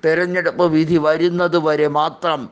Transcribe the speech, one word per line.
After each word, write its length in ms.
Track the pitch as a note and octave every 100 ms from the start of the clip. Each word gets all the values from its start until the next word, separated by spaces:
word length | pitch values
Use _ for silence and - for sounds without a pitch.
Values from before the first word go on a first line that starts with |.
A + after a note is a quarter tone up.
തെരഞ്ഞെടുപ്പ് 600 | D#3+ D#3+ F3+ F3+ E3 - F3+ D#3
വിധി 200 | D#3+ E3+ D3+
വരുന്നത് 540 | D#3+ F3 F3 F3 E3+ D#3
വരെ 180 | D3+ D3+ D3
മാത്രം 420 | D#3 - E3+ D3+ A2+